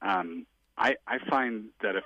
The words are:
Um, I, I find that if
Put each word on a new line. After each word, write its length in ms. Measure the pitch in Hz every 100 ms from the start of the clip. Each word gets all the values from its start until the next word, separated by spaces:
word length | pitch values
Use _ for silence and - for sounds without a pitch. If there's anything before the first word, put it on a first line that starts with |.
Um, 440 | 98 92 85 82 - _ _ -
I, 180 | 120 135 -
I 120 | 123 143
find 380 | 139 123 113 107 -
that 140 | 104
if 80 | 95